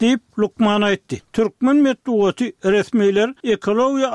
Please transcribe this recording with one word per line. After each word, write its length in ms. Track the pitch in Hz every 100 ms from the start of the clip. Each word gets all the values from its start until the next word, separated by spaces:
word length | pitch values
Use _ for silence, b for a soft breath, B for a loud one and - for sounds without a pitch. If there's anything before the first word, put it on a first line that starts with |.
Diýip 200 | 226 254 - -
Lukman 440 | 208 - 214 208
aýtdy. 400 | 208 190 - 120 -
Türkmen 440 | - 220 - 254 285 277
medeniýeti 680 | 254 - 226 196 - 240 -
resmiler 720 | 190 208 - 233 202 196 226 269
ekologiýa 680 | 254 202 - 214 262 269 262